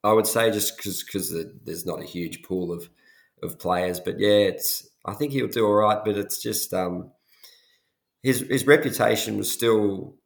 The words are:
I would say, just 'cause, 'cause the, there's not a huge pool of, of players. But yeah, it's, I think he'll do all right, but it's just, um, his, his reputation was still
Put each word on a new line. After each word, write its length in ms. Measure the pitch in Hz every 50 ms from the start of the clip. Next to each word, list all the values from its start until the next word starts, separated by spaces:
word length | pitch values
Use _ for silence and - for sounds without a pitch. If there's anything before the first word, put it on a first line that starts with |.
| -
I 80 | 104
would 160 | 110 110 107 107
say, 240 | - 117 117 113
just 280 | 101 104 98 - - -
'cause, 220 | - 101 92 -
'cause 300 | - - - 98 87 85
the, 260 | 85 82 80 - - - -
there's 220 | - 82 85 -
not 160 | 87 82 -
a 40 | 73
huge 380 | 76 - 87 85 82 - - -
pool 280 | - 95 92 90 85
of, 180 | 85 87 - - _ _ _ _ _ _ _ _ _ _
of 160 | - 87 - -
players. 420 | - 90 90 90 90 90 87 87
But 200 | - 98 - -
yeah, 300 | 101 104 104 104 104 98
it's, 380 | 87 - - - - - - _ _ _ _
I 80 | - 101
think 180 | - 147 143
he'll 160 | 139 135 120 107
do 180 | - 117 110
all 80 | 104 104
right, 300 | 104 107 104 107 107 -
but 140 | 104 101 101
it's 240 | 101 - - -
just, 320 | - 113 107 - - - -
um, 380 | 95 92 90 90 90 90 - _ _ _ _ _ _ - - _ _ _ _ _ _ _ _ _ _ _ _ _ _ -
his, 180 | 131 131 131
his 260 | 135 - - 135 - 135
reputation 680 | 147 156 - - - - 117 113 113 110 - 113 107 101
was 120 | 101 -
still 680 | - - 120 113 113 107 104 101 98 92 - - - _ _